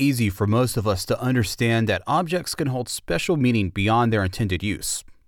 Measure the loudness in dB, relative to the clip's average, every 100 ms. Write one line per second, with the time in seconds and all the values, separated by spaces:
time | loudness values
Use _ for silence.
0 | 0 2 0 0 2 2 2 0 0 -2
1 | -2 -2 0 0 0 0 0 2 2 0
2 | 0 -2 0 -4 -4 -4 -4 -4 -6 -8
3 | -4 -4 0 2 4 2 0 0 2 4
4 | 4 2 0 -2 -2 -2 -2 -4 -6 -8
5 | -10 -20